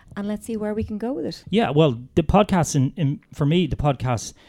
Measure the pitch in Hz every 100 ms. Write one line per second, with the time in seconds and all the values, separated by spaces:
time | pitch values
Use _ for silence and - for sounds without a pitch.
0 | - - 202 208 - 226 214 214 214 208
1 | 220 294 247 165 - 196 233 143 160 117
2 | 127 - 160 196 214 185 147 147 131 -
3 | 139 147 _ - 147 175 160 113 147 131
4 | 127 117 - -